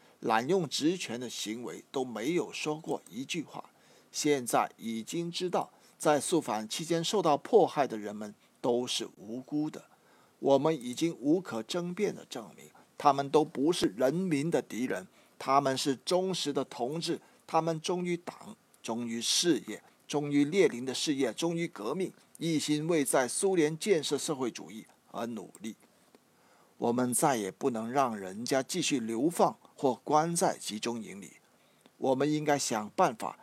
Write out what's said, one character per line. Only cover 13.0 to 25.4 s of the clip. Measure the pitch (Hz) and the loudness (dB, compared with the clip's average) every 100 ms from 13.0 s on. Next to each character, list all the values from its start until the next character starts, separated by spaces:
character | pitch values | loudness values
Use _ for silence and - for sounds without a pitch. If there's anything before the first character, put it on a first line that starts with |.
| 147 | 4
们 | 139 139 | 4 4
都 | 151 | 4
不 | 151 - 147 | 2 2 0
是 | 175 214 95 | 2 0 2
人 | 131 | 2
民 | 165 190 143 160 | 2 0 0 2
的 | 143 | 0
敌 | - 104 | -2 -4
人， | 123 95 95 _ _ _ | -4 -4 -8 _ _ _
他 | - 135 | 2 4
们 | 139 131 | 4 0
是 | 147 127 | 0 -2
忠 | - 180 190 | 0 0 0
实 | 175 143 | -2 -2
的 | 139 | -4
同 | 131 - 123 160 | -4 -4 -6 -4
志， | 160 143 - _ - | -4 -6 -6 _ -2
他 | 165 | 0
们 | 165 160 | 0 -2
忠 | 160 180 | -2 -2
于 | 180 170 | -2 -4
党， | - - 185 - _ _ | -6 -14 -18 -20 _ _
忠 | - 117 120 | -6 -6 -4
于 | 117 | -4
事 | 110 - 170 127 107 | 0 2 2 2 0
业， | 104 - _ - | -12 -14 _ -4
忠 | 147 147 | -4 2
于 | 143 | 2
列 | 143 196 156 | 2 4 4
宁 | 120 | 4
的 | 131 | -4
事 | 123 160 | -4 -2
业， | 135 123 | 0 0
忠 | 104 170 | 0 -2
于 | 170 170 | -2 -4
革 | - 107 | -6 -6
命， | 165 180 - _ - | -4 -4 -8 _ -8
一 | 151 156 | -2 0
心 | - 151 156 | 0 -2 2
为 | 165 | 0
在 | 135 147 123 | 2 2 2
苏 | - 196 185 | 0 2 4
联 | 151 160 | 2 0
建 | 214 170 | 2 2
设 | 135 139 | 2 -2
社 | - | -2
会 | 135 123 | -2 -4
主 | - 78 | -6 -12
义 | 107 - _ _ | -16 -18 _ _
而 | 92 120 | -8 -6
努 | 110 | -8